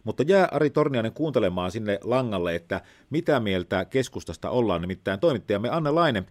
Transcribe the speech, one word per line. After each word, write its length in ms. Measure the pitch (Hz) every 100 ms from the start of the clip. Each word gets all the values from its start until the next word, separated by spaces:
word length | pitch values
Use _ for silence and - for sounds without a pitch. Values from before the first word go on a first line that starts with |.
Mutta 180 | 110 - 147
jää 220 | 196 180
Ari 180 | 143 147
Torniainen 420 | 151 151 123 110
kuuntelemaan 580 | - 156 123 98 90 90
sinne 280 | 113 107 101
langalle, 500 | 104 127 123 95 87
että 260 | 85 - 95 - - -
mitä 300 | 147 165 135
mieltä 440 | 107 95 90 95
keskustasta 640 | 95 131 127 - - 80 90
ollaan. 300 | 120 113 85
Nimittäin 400 | 87 92 - 95
toimittajamme 500 | 170 117 - 101 117
Anne 200 | 160 151
Laine 340 | 160 165 107 90